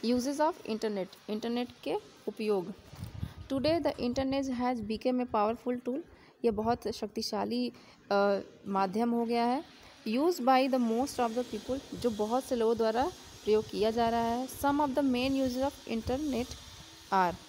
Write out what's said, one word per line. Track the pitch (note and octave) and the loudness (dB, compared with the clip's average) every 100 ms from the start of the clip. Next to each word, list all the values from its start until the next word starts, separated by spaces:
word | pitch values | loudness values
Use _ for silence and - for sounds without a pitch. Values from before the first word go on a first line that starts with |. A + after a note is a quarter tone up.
| A3+ | 2
uses | B3 B3 C#4+ | 2 0 2
of | D#4 | 0
internet, | E4+ - A3 A3 G3+ F3+ - - | 0 -6 -4 -2 -2 -6 -8 -8
internet | G#3+ A3+ A#3+ A#3+ - | -6 -2 -4 -4 -6
के | - F4+ - - - | -4 -4 -6 -12 -10
उपयोग। | G#3 G#3+ G3+ F3 G3+ - - - - - - - | -4 0 0 0 -10 -16 -14 -14 -8 -10 -10 -4
Today | C4+ C4+ E4 | 0 2 2
the | D4 - | 0 -2
internet | A#3+ B3 C4+ C4+ C4+ B3 | -2 -2 0 0 -2 0
has | B3 B3 G#3 | 0 -2 -4
become | A3 B3+ B3+ | -2 0 0
a | B3 | 0
powerful | A3 G#3 A#3 - B3 | 2 2 0 -4 -4
tool, | B3 C4 F4 - - _ A#3 | -4 -6 -8 -18 -20 _ 0
ये | |
बहुत | G#3 A3 A#3+ G#3 | 2 0 0 -2
शक्तिशाली, | A#3 G#3 A3+ A3 G#3 G#3 A#3+ B3 - - - - | -6 -6 -6 -4 -2 -2 0 -2 -6 -20 -20 0
अ, | G3+ G3+ G3 - - - | 2 4 2 -2 -14 -4
माध्यम | G3 F#3+ G3 A#3+ | 0 2 2 0
हो | A#3 A#3 | 0 0
गया | A#3 A#3 | 2 2
है। | C4 E4+ - - - - | 0 -4 -18 -20 -10 -2
Used | A3+ D#4+ F4 | 2 2 2
by | B3 C4 C4+ | 4 4 4
the | B3+ A#3 | 2 2
most | A3+ C#4 - | 2 0 0
of | A#3+ A3+ | 0 0
the | A#3+ | -4
people, | G#3+ - C4 - F3+ | -6 -4 -6 -6 -4
जो | A#3+ | -2
बहुत | G#3 G#3+ B3 | 0 0 0
से | C4 B3 | 0 0
लोगों | A3 A#3 | 2 4
द्वारा | A3 A3 D4 - - - | 2 2 0 -4 -18 -10
प्रयोग | - G#3+ G#3+ | 2 2 2
किया | - G#3+ | 0 0
जा | A3+ A#3 | 2 2
रहा | A#3 | 2
है। | A#3 A#3 B3+ | 0 0 -4
Some | - C#4 C#4 | -2 2 2
of | D4 | 2
the | C4 | 2
main | C#4 B3 B3+ | 2 2 2
uses | C4+ C4 B3 C4+ | 2 0 0 -2
of | - - | -2 -6
internet | A3+ A3 B3+ D4+ A#3+ B3 - - - - - - | -4 -2 -2 -2 -2 -4 -8 -16 -20 -20 -20 0
are | G3 F3+ E3+ | 2 2 0